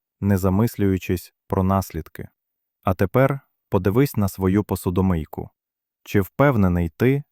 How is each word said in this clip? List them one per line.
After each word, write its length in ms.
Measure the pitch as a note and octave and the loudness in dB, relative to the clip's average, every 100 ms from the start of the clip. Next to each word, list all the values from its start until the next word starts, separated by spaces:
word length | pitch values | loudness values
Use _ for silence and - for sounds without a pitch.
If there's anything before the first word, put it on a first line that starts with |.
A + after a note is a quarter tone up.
| _ _ | _ _
не 160 | G2 G2 | 0 0
замислюючись 960 | F#2+ F#2+ A2+ - G2+ F#2 - F#2 - _ - | 2 2 0 0 0 0 -2 -6 -6 _ -6
про 160 | G2 | -2
наслідки. 640 | F#2 G2 F2+ D#2+ - - - _ _ _ _ _ | 0 0 -2 -8 -12 -16 -18 _ _ _ _ _
А 100 | - | -4
тепер 460 | F#2+ G2+ B2 C3 C#3 - _ _ | -2 0 2 2 0 -10 _ _
подивись 480 | G2+ F#2+ G#2+ C#3+ - | -2 0 2 0 0
на 100 | G2+ | -4
свою 360 | - F#2+ G2+ | 0 0 0
посудомийку. 840 | G2+ F#2+ - F2+ F#2+ E2+ D2+ - - - _ _ _ _ | 0 -4 -2 0 0 -2 -4 -10 -14 -18 _ _ _ _
Чи 180 | - G#2 | -2 -2
впевнений 680 | F#2 - C#3+ A#2+ F#2+ F2 E2 | 0 2 2 4 2 2 -2
ти, 340 | - A#2+ C#3 - | 0 0 0 -4